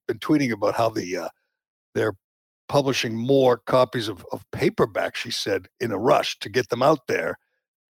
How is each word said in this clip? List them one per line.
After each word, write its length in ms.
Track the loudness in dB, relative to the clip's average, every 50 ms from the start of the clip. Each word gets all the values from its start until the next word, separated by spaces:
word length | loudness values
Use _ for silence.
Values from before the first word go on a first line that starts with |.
| _
been 120 | -8 -6 -4
tweeting 340 | 0 2 2 4 2 2 0
about 220 | 0 0 0 2
how 160 | 2 0 0
the, 260 | 0 -2 -6 -4 -6
uh, 120 | -6 -6 -8 -12 _ _ _ _ _ _ _ _ _ _ _ -4
they're 180 | -2 -2 -2 -2 -6 _ _ _ _ _ _ _ _ _ -2
publishing 460 | 0 0 2 2 0 -2 -2 -4 -4
more 400 | -2 0 2 4 6 6 4 4
copies 520 | 2 _ 0 2 2 2 2 0 -4 -6 -6
of, 180 | -8 -10 -12 -12 -12
of 120 | -12 -10 _
paperback, 640 | -6 -2 -2 0 2 2 0 0 0 -2 -4 -4 -4
she 140 | -8 -10 -8
said, 380 | -8 -6 -4 -2 -4 -4 -4 -8 _ -8
in 120 | -6 -4 -4
a 60 | 0
rush 400 | 2 2 2 2 0 -2 -6 -10
to 100 | -10 -6
get 180 | -2 -2 -2 -2
them 140 | -2 0 2
out 240 | 2 2 2 _
there. 320 | -4 -4 -2 -2 -4 -6 -8 _ _ _ _ _ _ _ _ _ _ _